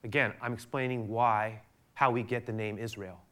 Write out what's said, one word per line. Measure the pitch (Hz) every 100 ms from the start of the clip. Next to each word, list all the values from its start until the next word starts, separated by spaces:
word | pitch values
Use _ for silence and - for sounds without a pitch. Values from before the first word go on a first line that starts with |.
Again, | 117 143 120 -
I'm | 120
explaining | 117 - 139 127 127 107
why, | 113 120 107 110 110 - _ _
how | - 135
we | 120
get | 107 120
the | 110
name | 110 107 104
Israel | 113 104 95 87 _